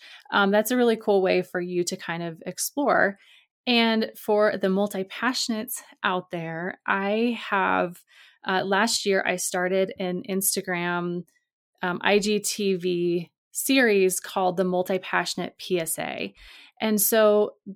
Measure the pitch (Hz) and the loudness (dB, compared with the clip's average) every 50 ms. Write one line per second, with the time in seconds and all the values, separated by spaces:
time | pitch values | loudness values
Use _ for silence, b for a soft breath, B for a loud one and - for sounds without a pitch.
0 | B B B B B B - 202 202 196 208 214 214 226 254 247 240 240 226 226 | B B B B B B 0 2 2 4 4 2 2 2 2 2 4 4 2 2
1 | - 220 202 196 190 180 180 180 180 - - 180 175 180 180 175 175 - 190 - | 2 2 2 4 4 4 2 2 0 -2 -4 -6 -6 -4 -2 -2 -2 -2 -4 -8
2 | - - 165 170 170 170 165 165 - 185 180 - - - - 285 294 226 180 175 | -8 -8 -6 -6 -6 -8 -10 -10 -12 -12 -8 -8 -8 -6 -2 0 2 4 4 4
3 | 185 196 196 b b b b b b b b _ - 247 240 233 226 226 220 220 | 4 2 0 b b b b b b b b _ -2 0 2 4 4 4 2 0
4 | 220 - - - - - 208 208 208 214 - 202 196 190 190 196 208 202 202 190 | 0 -2 -6 -6 -2 0 2 4 4 4 2 2 0 0 2 2 0 -2 -2 -6
5 | 190 190 - - 233 247 254 - - - 226 220 - - - - - - - - | -8 -8 -6 -4 -2 -2 -2 -2 -2 -4 -4 -4 -6 -8 -10 -12 -14 -16 -8 -4
6 | - 208 185 180 180 _ 180 170 165 165 165 165 175 190 - - - - 196 196 | -2 -2 -2 -2 -4 _ -8 -8 -8 -8 -8 -6 -6 -8 -8 -6 -4 -2 -2 0
7 | 196 202 214 220 240 247 233 226 - - 208 196 185 185 185 185 180 175 175 - | 0 0 0 0 0 0 -2 -4 -4 -2 -2 0 2 2 2 0 0 -2 -6 -12
8 | _ b b b b b b b b - 190 185 190 196 196 190 220 226 - - | _ b b b b b b b b -2 0 0 0 2 2 2 2 2 0 -2
9 | - 202 190 190 - - 185 180 - - - 180 180 180 190 190 190 190 - - | 0 0 0 2 2 0 -2 -2 -4 -4 -4 -2 -2 0 2 0 0 0 -2 -6
10 | 190 180 180 180 - - 185 196 196 - - 190 185 185 180 175 175 175 175 175 | -6 -4 -4 -6 -6 -4 -4 -2 -2 -2 -2 -4 -4 -4 -4 -4 -2 -2 -2 -4
11 | 175 175 175 180 175 _ _ _ _ _ _ _ _ _ _ _ 185 180 175 - | -4 -4 -6 -6 -8 _ _ _ _ _ _ _ _ _ _ _ -6 -6 -4 -2
12 | - 190 202 208 190 214 208 208 208 - - - 202 190 190 175 175 180 175 175 | 2 2 4 4 4 2 0 0 -2 -4 -4 -2 0 0 0 0 -2 -2 -2 0
13 | 175 175 170 175 165 - _ _ _ _ - - - - 269 269 247 226 208 196 | 0 0 0 -2 -4 -8 _ _ _ _ -10 -6 -2 2 2 4 4 4 4 4
14 | 185 185 180 - - - - 202 185 180 170 185 185 180 180 180 180 - 190 185 | 4 2 2 -2 -6 -6 -4 -2 0 0 0 0 0 0 0 0 0 0 -2 -4
15 | - - - 180 170 - - 185 175 - - - - - 185 175 160 156 - - | -4 -2 -2 -2 -2 -2 -4 -6 -8 -8 -10 -12 -6 -4 -2 -2 -2 -4 -6 -6
16 | 80 71 - - - 196 - B B B B B B B B B 220 214 214 202 | -6 -8 -8 -8 -10 -10 -12 B B B B B B B B B -2 0 0 2
17 | - - 233 220 214 208 208 208 208 - - _ - 190 190 | 2 2 4 4 6 6 6 4 2 0 -2 _ -16 -16 -8